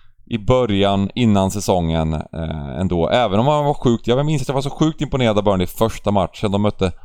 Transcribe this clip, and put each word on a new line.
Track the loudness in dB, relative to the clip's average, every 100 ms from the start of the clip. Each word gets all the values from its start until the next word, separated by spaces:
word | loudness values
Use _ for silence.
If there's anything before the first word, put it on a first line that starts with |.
| -20 -20 -8
i | -4
början, | 2 2 4 2 2 2 0
innan | 2 2 4 2
säsongen, | 0 0 0 0 0 0
eh, | -2 -6 -8 -8 -8 -8 -4
ändå. | -2 0 0
Även | 2 2 2
om | 2
man | 2
var | 0
sjukt... | 0 0 0 0
Jag | 0 0
minns | -2
att | -2
jag |
var | -4
så | -4
sjukt | 0 0 0
imponerad | -4 0 2 2
av |
Burnley | 2 0 -2
första | 0 -2 -2 -2
matchen. | 0 0 -2 -4
De | 0
mötte | 0 0 -2 -4